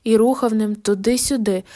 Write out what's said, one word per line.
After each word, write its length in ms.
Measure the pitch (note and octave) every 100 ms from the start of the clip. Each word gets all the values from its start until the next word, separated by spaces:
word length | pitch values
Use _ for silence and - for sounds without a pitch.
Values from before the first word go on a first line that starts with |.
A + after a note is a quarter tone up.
і 140 | A3+ A3
рухав 360 | A#3 C4 A#3+
ним 220 | A3 G#3+ G#3+
туди-сюди, 880 | - G3+ G#3+ B3+ - C4+ G#3 F#3+ -